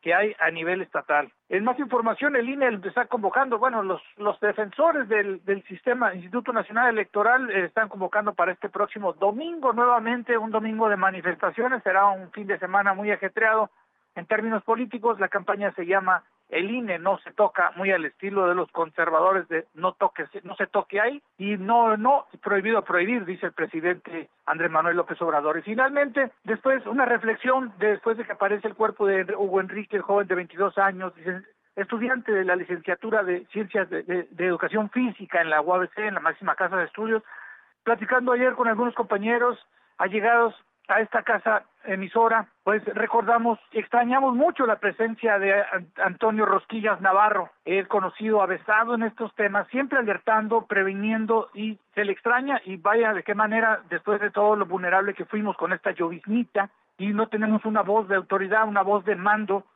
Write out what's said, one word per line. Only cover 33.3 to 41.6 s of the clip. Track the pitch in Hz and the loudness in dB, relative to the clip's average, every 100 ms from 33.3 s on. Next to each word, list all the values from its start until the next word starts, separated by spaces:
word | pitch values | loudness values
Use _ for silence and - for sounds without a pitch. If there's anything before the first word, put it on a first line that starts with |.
| 175 - | -4 -6
Ciencias | 202 202 214 175 | -8 -4 -2 -2
de, | 170 | -6
de, | 160 180 170 | -4 -6 -6
de | 170 180 | -4 -2
Educación | 170 175 202 208 | 0 -2 -2 -2
Física | 240 254 190 190 175 | -2 -2 -4 -2 0
en | 165 | 2
la | 156 | 2
U | 151 | 4
A | 180 | 2
B | 180 - | 0 -2
C, | 214 | -4
en | |
la | 185 | -2
máxima | 151 - 185 | -2 -2 -4
casa | 147 185 190 | -2 0 -2
de | 165 | -4
estudios, | - 220 226 - - - - _ _ | -4 -2 -2 -2 -20 -20 -20 _ _
platicando | - 233 214 254 247 | -2 -2 2 0 2
ayer | 247 254 | 2 2
con | 254 233 | 2 0
algunos | 220 240 | 2 -2
compañeros | 240 214 208 214 240 247 240 _ _ _ - | -2 -2 -2 0 2 2 0 _ _ _ -4
allegados | 190 208 208 233 233 - _ _ - | -2 0 4 4 4 0 _ _ -2
a | 202 | 0
esta | 220 240 | 0 -2
casa | - 214 226 214 | 0 0 2 0